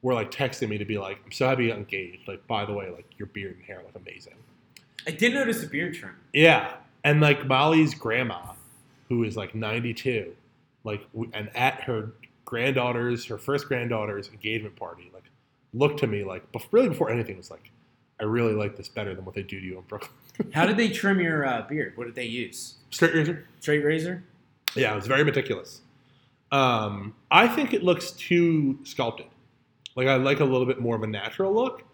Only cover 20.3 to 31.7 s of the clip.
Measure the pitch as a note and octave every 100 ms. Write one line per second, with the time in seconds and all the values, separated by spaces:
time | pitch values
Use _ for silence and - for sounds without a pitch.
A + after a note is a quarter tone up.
20.3 | - - D3+ F3+ A3 A3+ - G3 G3 E3+
21.3 | D#3 C#3 A#2+ A2+ D3+ G2+ G2 A#2+ A#2+ A#2+
22.3 | A#2+ A2 - - - _ - E3 E3 D3+
23.3 | F3 - _ - D3 D3 D#3+ E3 F3+ -
24.3 | _ _ _ - - A#2+ G#2+ G2+ C3+ D3+
25.3 | C#3 - F#2+ - - _ _ _ _ _
26.3 | _ _ C#3 C3 A#2 G#2+ G2+ G2+ - _
27.3 | E3 A#3 A#3 C#4+ G#3+ F3+ E3+ - - -
28.3 | F3 E3+ D#3+ C#3 C3+ - - A#2+ - -
29.3 | _ _ _ _ _ - - C3 C3 C3+
30.3 | C#3+ C#3+ B2+ B2+ C3 A#2+ A2+ G#2+ G#2 G#2+
31.3 | - F#3+ G#3+ C4